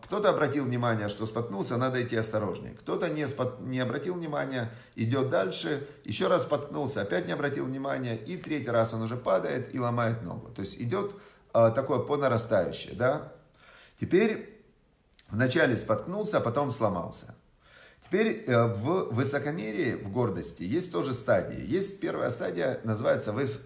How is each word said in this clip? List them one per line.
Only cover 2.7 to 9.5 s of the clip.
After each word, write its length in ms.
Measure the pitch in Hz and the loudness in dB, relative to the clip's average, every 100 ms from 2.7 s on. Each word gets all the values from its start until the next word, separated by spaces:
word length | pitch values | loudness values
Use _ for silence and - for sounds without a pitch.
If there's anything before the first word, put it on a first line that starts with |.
Кто-то 340 | - - 185 175 | -10 -6 -2 0
не 200 | 151 139 | 0 -2
спот-, 320 | - 127 - | -2 -4 -4
не 180 | 123 127 | -6 -2
обратил 360 | 123 147 180 | -2 -2 -4
внимания, 580 | 180 160 147 135 131 113 - - - | -4 -4 -4 -2 -4 -6 -8 -14 -4
идёт 340 | 113 135 123 | 0 2 2
дальше, 560 | 175 190 - 165 147 - - | 2 2 -2 -2 -4 -6 -12
ещё 260 | - - 185 | -8 -2 2
раз 140 | 175 | 4
споткнулся, 600 | 123 143 - 151 135 - | 2 -2 -2 -4 -2 -2
опять 240 | - 180 175 | 0 -2 -2
не 60 | |
обратил 320 | 151 143 143 | -2 -2 -2
внимания, 520 | 131 135 135 135 123 113 | -4 -4 -4 -2 -2 -4
и 200 | - 180 | -6 -8
третий 340 | 151 151 120 | -4 -4 0
раз 220 | 117 113 | 2 2
он 100 | 113 | 0
уже 140 | 113 123 | -4 -4
падает 560 | - - - | 0 2 2